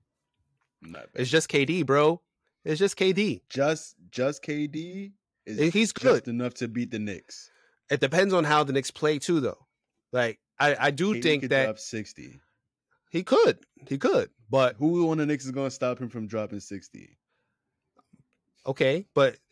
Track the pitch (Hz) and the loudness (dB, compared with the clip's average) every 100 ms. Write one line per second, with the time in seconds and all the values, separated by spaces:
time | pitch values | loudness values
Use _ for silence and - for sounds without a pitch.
0 | _ _ _ _ _ _ _ _ 82 85 | _ _ _ _ _ _ _ _ -20 -18
1 | - - 123 160 - 147 139 180 135 143 | -12 -6 0 2 2 0 0 0 2 4
2 | 151 175 _ _ _ _ 160 156 196 - | 4 2 _ _ _ _ -6 -2 -2 2
3 | 190 185 208 117 _ 127 143 160 - _ | 0 2 0 -4 _ -2 0 -2 -8 _
4 | 87 - 135 147 - 147 147 151 170 190 | -14 -4 -4 -4 -8 -6 -6 -8 -10 -12
5 | 196 _ _ _ - 110 160 202 226 - | -14 _ _ _ -10 0 2 2 0 2
6 | 131 117 127 117 123 - 117 113 113 110 | 2 2 0 -4 -4 -6 -6 -6 -6 -6
7 | 104 90 - - - _ _ _ _ 147 | -6 -8 -14 -20 -20 _ _ _ _ -2
8 | 135 165 196 185 151 151 143 135 - - | 2 2 4 2 4 2 4 0 -2 -2
9 | 156 151 - 165 117 - _ _ _ _ | 0 0 0 0 0 -6 _ _ _ _
10 | _ 123 117 110 _ - 147 117 143 139 | _ -2 -2 -4 _ 0 2 2 0 2
11 | 196 120 160 147 127 135 110 107 - 110 | -2 0 2 0 2 2 0 -4 -10 -10
12 | 101 - - - _ _ _ _ _ _ | -10 -16 -20 -20 _ _ _ _ _ _
13 | _ 170 - 330 466 104 _ _ - 139 | _ -8 2 4 4 2 _ _ -8 -2
14 | 302 185 - _ - 135 123 107 151 175 | 2 2 0 _ -2 2 2 2 0 2
15 | 165 160 147 143 131 131 135 - 123 123 | 0 0 -2 -4 -6 -6 -6 -4 -4 -4
16 | 120 117 107 110 107 101 - 98 - - | -8 -10 -8 -6 -6 -10 -12 -16 -16 -20
17 | - _ _ _ _ _ _ _ _ _ | -20 _ _ _ _ _ _ _ _ _
18 | _ _ _ _ _ _ - 135 135 160 | _ _ _ _ _ _ -8 0 2 2
19 | - 147 135 - _ | -2 2 2 0 _